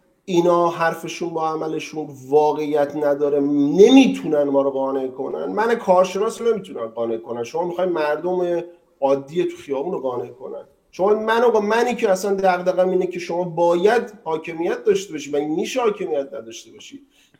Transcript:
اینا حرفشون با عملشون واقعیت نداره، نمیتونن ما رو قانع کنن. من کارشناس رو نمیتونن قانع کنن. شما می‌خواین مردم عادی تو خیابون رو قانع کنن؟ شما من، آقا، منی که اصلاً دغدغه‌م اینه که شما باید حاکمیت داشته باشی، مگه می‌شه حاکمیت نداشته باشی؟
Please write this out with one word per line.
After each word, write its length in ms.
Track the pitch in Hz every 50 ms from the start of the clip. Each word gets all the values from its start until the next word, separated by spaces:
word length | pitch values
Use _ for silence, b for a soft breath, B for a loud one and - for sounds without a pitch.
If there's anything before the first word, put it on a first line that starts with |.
| _ _ _ _ _
اینا 440 | - 180 170 170 175 175 175 175 170
حرفشون 600 | 170 165 165 165 165 165 - 156 - - 175 170
با 200 | 165 165 160 160
عملشون 600 | 160 160 160 156 160 156 - - - 156 151 147 139 127 127 131
واقعیت 680 | 143 151 151 151 143 151 151 143 151 147 143 143 143
نداره، 440 | 151 151 143 143 143 147 143 147 143
نمیتونن 1040 | 139 143 147 143 143 147 165 180 202 240 262 269 254 190 - - - 160 156 147
ما 200 | 143 143 139 139
رو 80 | 139 139
قانع 380 | 131 135 135 135 135 135 131 131
کنن. 360 | 120 - 131 - - - -
من 300 | - 190 208 220 240 233
کارشناس 640 | 233 - 190 180 180 190 185 - 190 208 226 220 -
رو 120 | 233 233
نمیتونن 340 | 220 196 - - 135 123 113
قانع 300 | 113 - 117 117 117 113
کنن. 280 | 110 - 123 117 120 117
شما 200 | - - 165 175
می‌خواین 260 | 175 170 175 185 185
مردم 760 | 170 160 151 147 151 156 165 180 180 180 180 175 175 170 170 B B B B B _ _
عادی 440 | 135 135 139 139 139 139 160 180 170
تو 120 | 170 -
خیابون 360 | - - 143 135 131 143 139
رو 80 | 135 127
قانع 280 | 131 127 120 120 - -
کنن؟ 360 | - - - - - - - - _ _ _ _
شما 240 | - - 180 202 214
من، 280 | 214 214 220 226 233
آقا، 180 | 247 233 214 214
منی 340 | 202 208 220 233 240 247 233
که 160 | 233 233 208
اصلاً 240 | 185 185 - 202 196
دغدغه‌م 560 | 190 190 185 180 180 180 180 175 175 185 185
اینه 160 | 185 185 185
که 120 | 180 - 175
شما 260 | - - 170 175 180
باید 680 | 170 160 170 175 175 175 175 180 208 240 233 208 - - - _
حاکمیت 600 | 160 160 160 - 170 160 160 170 196 240 - -
داشته 280 | 226 190 - - -
باشی، 180 | 156 147 135 143
مگه 160 | 143 143 147
می‌شه 340 | 151 156 175 220 208 - 254
حاکمیت 540 | 240 214 202 - 185 165 156 139 139 139 -
نداشته 380 | - 113 113 113 - - 113
باشی؟ 280 | 110 104 - - - - - _ b b b b b